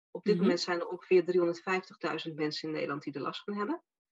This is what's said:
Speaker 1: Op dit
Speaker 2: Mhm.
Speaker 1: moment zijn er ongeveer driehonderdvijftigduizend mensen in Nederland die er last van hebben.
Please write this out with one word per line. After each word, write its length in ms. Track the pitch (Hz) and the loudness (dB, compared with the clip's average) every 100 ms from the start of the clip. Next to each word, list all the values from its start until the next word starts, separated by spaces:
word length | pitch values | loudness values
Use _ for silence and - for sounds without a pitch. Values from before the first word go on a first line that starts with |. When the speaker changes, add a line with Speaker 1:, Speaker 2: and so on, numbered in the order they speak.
| _ | _
Speaker 1:
Op 120 | 175 | -6
dit 100 | 208 | 0
Speaker 2:
Mhm. 100 | 175 | 4
Speaker 1:
moment 160 | 185 175 | 4 2
zijn 180 | - 170 | 0 -2
er 80 | 165 | -4
ongeveer 380 | 185 - 185 170 | -8 4 4 6
driehonderdvijftigduizend 1080 | 180 170 165 190 185 - 196 165 156 165 151 | 4 4 0 -2 -2 -4 -8 -6 -4 -6 -4
mensen 320 | 151 147 156 | -4 -2 -6
in 60 | |
Nederland 300 | 151 147 147 | -4 -2 -4
die 100 | 147 | -6
er 80 | 139 | -6
last 220 | - - | -8 -8
van 100 | - | -8
hebben. 300 | 208 208 339 _ _ _ | -4 -4 -4 _ _ _